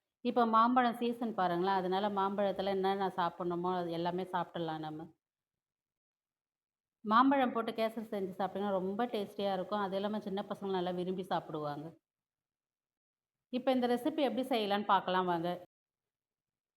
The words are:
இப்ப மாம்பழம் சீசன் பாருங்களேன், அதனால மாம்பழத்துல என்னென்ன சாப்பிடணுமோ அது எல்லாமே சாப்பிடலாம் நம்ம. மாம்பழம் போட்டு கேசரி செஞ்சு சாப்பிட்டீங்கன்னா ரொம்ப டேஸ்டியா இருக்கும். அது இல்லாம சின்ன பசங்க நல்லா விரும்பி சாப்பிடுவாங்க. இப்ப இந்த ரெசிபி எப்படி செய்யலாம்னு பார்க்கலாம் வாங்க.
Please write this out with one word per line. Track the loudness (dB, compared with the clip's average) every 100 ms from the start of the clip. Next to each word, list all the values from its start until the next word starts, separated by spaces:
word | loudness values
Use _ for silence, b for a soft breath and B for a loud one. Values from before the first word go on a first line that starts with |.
| _ _ -2
இப்ப | 2 4
மாம்பழம் | 6 6 4 2
சீசன் | 2 -2 -2 -4
பாருங்களேன், | 0 0 2 2 2
அதனால | 0 0 0
மாம்பழத்துல | 0 0 2 0 0 -2
என்னென்ன | 0 0 2 0
சாப்பிடணுமோ | 0 -2 -2 -2 0 0 0
அது | -2
எல்லாமே | -2 -2 -2
சாப்பிடலாம் | -2 -4 -4 -4 -4 -6
நம்ம. | -8 -10 -14 _ _ _ _ _ _ _ _ _ _ _ _ _ _ _ _ _ _ _ 4
மாம்பழம் | 6 8 6 4
போட்டு | 0 -4
கேசரி | -2 -2 -4 -6
செஞ்சு | -4 -4 -4
சாப்பிட்டீங்கன்னா | -4 -2 0
ரொம்ப | 0 0 -2 -2
டேஸ்டியா | -4 -6 -4 -2
இருக்கும். | -2 -2 -4
அது | -2 -2
இல்லாம | -2 -4
சின்ன | -4 -6 -6
பசங்க | -6 -2
நல்லா | -2 0
விரும்பி | -2 -4 -4
சாப்பிடுவாங்க. | -2 -2 -2 -4 -4 -6 -10 -16 _ _ _ _ _ _ _ _ _ _ _ _ _ _ _
இப்ப | -2 0
இந்த | 2 2
ரெசிபி | 0 0 0
எப்படி | 0 0 0
செய்யலாம்னு | 0 0 0 2
பார்க்கலாம் | 2 2 0 2
வாங்க. | 0 -2 -4 -10 _ _ _ _ _ _ _ _ _ _